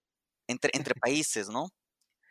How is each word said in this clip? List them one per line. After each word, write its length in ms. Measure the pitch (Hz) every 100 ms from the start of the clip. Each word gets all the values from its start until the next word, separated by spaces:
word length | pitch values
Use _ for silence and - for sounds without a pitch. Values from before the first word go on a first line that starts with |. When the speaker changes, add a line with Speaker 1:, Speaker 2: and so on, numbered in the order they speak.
| _ _
Speaker 1:
<laughs> 280 | _ _ -
Speaker 2:
entre, 240 | 123 135 -
entre 200 | 123 -
países, 540 | 120 147 151 113 98
¿no? 200 | 117 180 - _ _ _ _ _